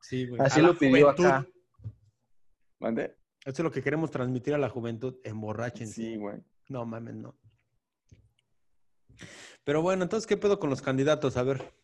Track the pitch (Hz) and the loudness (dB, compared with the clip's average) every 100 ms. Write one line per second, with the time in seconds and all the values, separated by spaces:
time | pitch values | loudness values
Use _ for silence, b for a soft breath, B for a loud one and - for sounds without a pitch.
0 | - 131 123 120 135 143 170 170 139 135 | -6 -6 -6 0 2 6 6 6 6 8
1 | 147 139 175 135 131 _ _ _ 110 - | 8 6 4 4 0 _ _ _ -18 -18
2 | _ _ _ _ _ _ _ _ 113 113 | _ _ _ _ _ _ _ _ -4 -4
3 | - - _ _ - 131 160 135 131 151 | -6 -10 _ _ -12 -4 -4 -2 -2 -2
4 | 160 143 127 127 120 147 127 127 117 113 | -2 -4 -4 -4 -2 -2 -2 -4 -8 -6
5 | 127 123 113 107 107 107 120 - 113 101 | -8 -10 -12 -10 -8 -6 -8 -8 -12 -10
6 | 113 110 101 110 - _ _ 135 117 113 | -8 -8 -8 -12 -18 _ _ -10 -8 -10
7 | 117 113 113 - _ _ _ _ _ _ | -12 -14 -14 -20 _ _ _ _ _ _
8 | _ - _ _ _ _ _ _ _ _ | _ -20 _ _ _ _ _ _ _ _
9 | _ _ B B B B - 151 170 190 | _ _ B B B B -2 0 2 0
10 | 175 220 214 202 202 202 151 135 139 131 | 0 -4 -2 0 2 0 0 -2 0 0
11 | 135 151 143 123 127 135 - _ | 2 2 0 0 -2 -2 -6 _